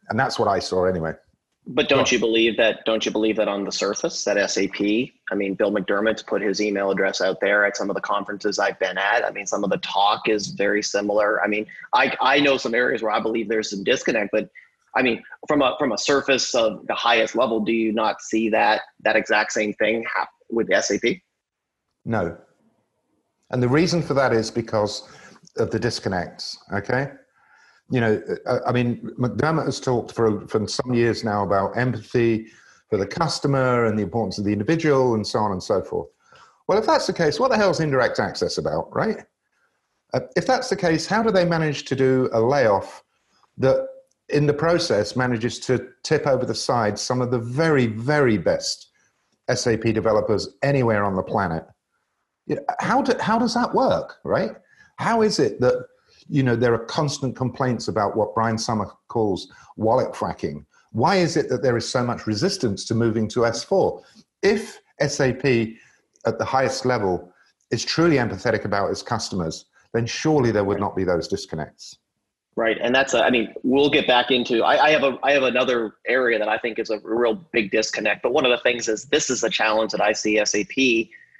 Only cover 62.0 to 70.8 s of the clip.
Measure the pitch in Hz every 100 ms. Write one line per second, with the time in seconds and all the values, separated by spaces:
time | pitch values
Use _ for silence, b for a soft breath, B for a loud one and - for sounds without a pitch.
62 | 120 117 - 107 185 185 117 95 - 117
63 | 117 110 107 123 117 113 - 196 98 -
64 | B B B - 196 220 - - _ -
65 | 143 - 131 127 139 117 110 B B B
66 | B _ 113 107 104 135 127 - 127 120
67 | 98 87 - b b b - 117 - -
68 | 170 143 113 95 123 107 107 101 98 95
69 | - 110 - 98 82 - - b b 117
70 | 117 - 156 151 120 104 98 98